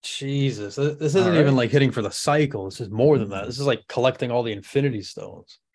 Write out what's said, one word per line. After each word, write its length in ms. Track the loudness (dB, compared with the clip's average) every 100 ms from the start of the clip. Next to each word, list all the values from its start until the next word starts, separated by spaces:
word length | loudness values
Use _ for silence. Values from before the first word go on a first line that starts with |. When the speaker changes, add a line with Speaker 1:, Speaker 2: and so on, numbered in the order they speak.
Speaker 1:
Jesus, 720 | -12 -10 -4 -2 -2 -2 -8
th-, 240 | -4 -4 -2
this 160 | 0
isn't 80 | 2
Speaker 2:
All 80 | 4
right. 100 | 4
Speaker 1:
even, 160 | 6 4
like, 140 | 4
hitting 220 | 4 4
for 100 | 2
the 80 | -4
cycle. 560 | -2 0 2 2 -2 -8
This 160 | -10
is 80 | -8
more 260 | 2 4 4
than 140 | 2
that. 160 | -6 -8
This 120 | -4
is, 80 | -2
like, 220 | -2 _
collecting 420 | 0 0 0 -2
all 120 | -2
the 100 | -2
Infinity 480 | -6 -4 0 0 -2
Stones. 580 | -10 -14 -16 -16 -20 -20 _